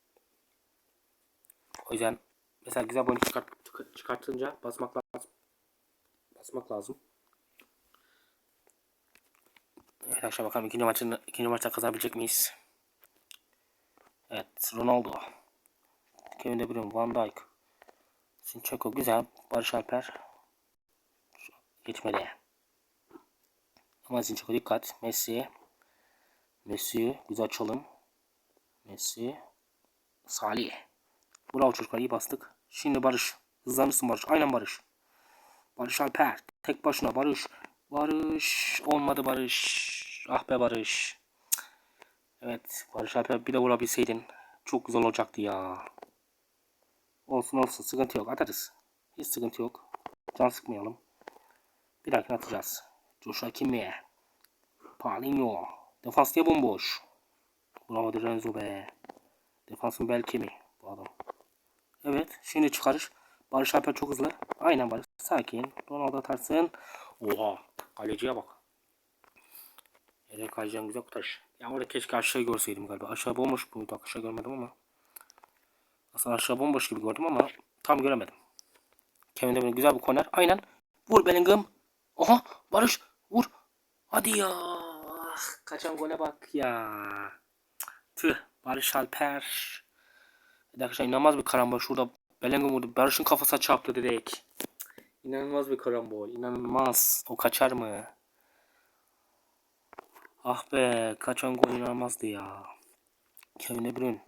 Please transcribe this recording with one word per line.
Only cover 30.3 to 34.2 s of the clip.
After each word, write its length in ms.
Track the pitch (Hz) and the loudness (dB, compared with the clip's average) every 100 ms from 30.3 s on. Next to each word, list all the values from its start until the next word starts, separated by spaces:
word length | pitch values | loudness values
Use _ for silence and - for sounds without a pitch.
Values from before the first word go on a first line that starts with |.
| - 107 110 117 - - _ _ _ _ _ - | -4 -2 -2 -4 -6 -18 _ _ _ _ _ -8
Bravo 180 | 131 131 | 4 4
çocuklar 260 | 120 117 113 | 4 -2 -4
iyi 120 | 123 | -2
bastık. 440 | 117 - 135 - _ _ | -2 -4 -8 -10 _ _
Şimdi 320 | - 147 135 | -4 2 4
Barış. 340 | 131 123 - - _ _ | 4 4 0 -6 _ _
Hızlanırsın 440 | - 127 135 139 123 | -4 2 4 4 0
Barış. 160 | 117 | 0